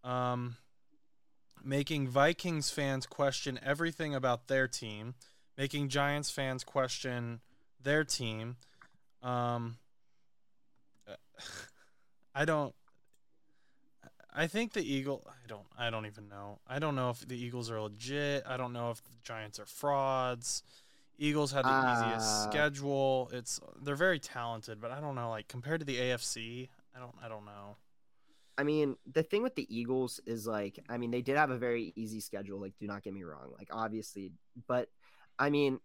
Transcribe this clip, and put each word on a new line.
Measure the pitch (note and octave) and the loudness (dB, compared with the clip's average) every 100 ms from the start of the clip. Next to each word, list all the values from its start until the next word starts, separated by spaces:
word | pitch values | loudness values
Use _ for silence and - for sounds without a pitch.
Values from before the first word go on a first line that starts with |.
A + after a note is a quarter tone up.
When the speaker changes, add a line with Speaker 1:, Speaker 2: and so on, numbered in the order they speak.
Speaker 1:
um, | B2+ B2+ B2 B2 B2 A#2+ - - - - - - - - _ - | -2 0 2 0 -2 -8 -16 -20 -20 -20 -20 -20 -20 -20 _ -14
making | C3+ C#3 C#3+ D#3 C3 | -2 0 0 0 2
Vikings | B2+ D3 F3 F3+ D#3+ C#3+ | 8 8 6 0 0 0
fans | - C#3 C3+ - | 0 0 0 -2
question | - C#3 C3 C#3+ B2+ | 0 0 2 -4 -4
everything | C3 D3 E3 D#3+ D#3 | 0 0 0 -2 -2
about | C#3 B2+ A#2+ - | 0 2 2 2
their | C3+ B2+ | 2 2
team, | - A2+ G#2 A2+ C3 - - - - | 0 -6 -8 -8 -10 -16 -20 -20 -4
making | C#3 D3 C#3+ | -2 0 2
Giants | C#3 C#3+ D3 D3 | 4 4 2 -2
fans | - C3+ C3 | -2 -2 -2
question | - C#3 B2+ - C3 B2 A#2+ A#2 - - - _ | -2 0 0 0 -4 -2 -4 -6 -12 -20 -20 _
their | C3 D3+ | 2 2
team. | D3+ - A#2+ A2 A2+ B2 - - - - - - | 2 0 -2 -2 -6 -10 -16 -20 -20 -20 -20 -10
Um, | B2 B2 A#2+ A#2+ A#2 A#2 _ _ _ - _ _ _ - - - - - - | -2 0 2 0 -2 -8 _ _ _ -20 _ _ _ -20 -20 -20 -20 -20 -18
<laughs> | - - - - - - - - _ _ _ - C#3 | -18 -18 -16 -14 -12 -14 -20 -20 _ _ _ -10 0
I | D#3 | 4
don't, | D#3 C#3+ - - - - - _ _ _ - - _ - _ - _ - | 4 0 -6 -20 -20 -20 -20 _ _ _ -20 -20 _ -20 _ -20 _ -10
I | - D#3+ | 0 0
think | G3+ A#3 | 2 0
the | A3 | 0
Eagle-, | C3 C#3 C3+ C3+ - | 0 0 0 -4 -6
I | - - | -20 -14
don't, | G#2+ G2+ - | -14 -14 -4
I | A#2+ | -2
don't | A2+ G#2+ | -2 -6
even | G#2 G#2 | -10 -16
know. | G2+ G2+ G#2 - | -12 -12 -14 -6
I | C3+ | -2
don't | D3+ C#3 | 0 2
know | B2+ | 0
if | A#2+ - | 0 -6
the | B2+ | -6
Eagles | A#2+ B2 A#2 | -6 -4 -4
are | A2+ | -4
legit. | G#2+ G#2+ A#2+ C#3+ C#3+ C#3+ - | -4 -6 -6 -2 0 0 -2
I | B2+ | -4
don't | B2 | -4
know | A#2+ A#2+ | -2 -4
if | A2+ | -4
the | - A#2 | -10 -20
Giants | - A2+ G#2+ G2+ | -10 -8 -8 -10
are | G#2 | -14
frauds. | - D3 C#3+ C3+ C3 B2+ B2 A#2+ - - - - - - - | -2 2 4 4 2 2 -2 -2 -4 -6 -20 -20 -20 -20 -2
Eagles | D3 D3+ D3 | 2 2 2
had | C#3 B2+ | 4 6
the | |
easiest | C3+ B2+ A#2+ A2+ A2+ A2 | 6 6 4 2 2 4
Speaker 2:
Uh, | G#2+ G#2+ | 4 2
Speaker 1:
schedule. | G#2+ D3+ C#3 C#3 C#3 C3+ C3 B2 | 4 2 2 0 4 4 4 0
It's, | B2 A#2 - - - | -6 -6 -8 -8 -10
they're | C#3 C#3+ | -4 4
very | F#3 E3 | 4 4
talented, | - B2+ A#2 A2+ G#2+ G#2+ | -2 -6 -4 -4 -8 -8
but | A#2 | -6
I | C3+ | -6
don't | D3+ C3+ | -4 -4
know, | A#2 | -2
like, | A2+ G#2+ | -4 -6
compared | B2+ B2 E3 | -8 -2 -2
to | C#3+ | 0
the | B2 | 0
A | B2 | 2
F | B2 | 2
C, | - - A2+ B2 B2+ - - B2+ | 0 -4 -6 -8 -12 -16 -20 -16
I | |
don't, | B2 - | -16 -14
I | A#2+ | -12
don't | A2 G#2 | -10 -12
know. | G#2 G2+ G#2 _ _ _ _ - _ _ - | -14 -14 -16 _ _ _ _ -20 _ _ -2
Speaker 2:
I | |
mean, | D3 D3+ D3 B2 - | 2 4 4 0 0
the | D3 | 0
thing | D#3+ G#3 | 2 2
with | B3 B3 | 0 -2
the | B2 A2+ | -4 -4
Eagles | A#2+ C3 B2+ - - | 0 2 0 -4 -6
is, | A#2 G#2+ | -4 0
like, | G#2+ G2+ - - | -2 -2 -6 -8
I | A#2+ | -4
mean, | A#2+ | 0
they | B2 | 0
did | B2 C#3 | 2 4
have | D3+ | 4
a | B2+ | 4
very | B2 A#2 A2 - | 0 0 -2 -6
easy | A2+ A2 | -6 -6
schedule. | - G2+ G2 G2 | -6 -8 -6 -6
Like, | F#2+ - | -8 -8
do | G#2 | -8
not | G2+ | -6
get | G2+ | -6
me | G2 | -8
wrong. | F2 D2 C2 B1+ | -10 -12 -14 -16
Like, | G2 | -10
obviously, | A2 A2+ G#2+ A2 G2+ F#2+ E2+ _ - - | -4 -2 -2 -8 -10 -12 -14 _ -20 0
but, | B2+ A#2+ _ - - - - | 0 0 _ -20 -20 -16 2
I | C#3+ | 4
mean | D3 C#3+ C3 | 6 4 2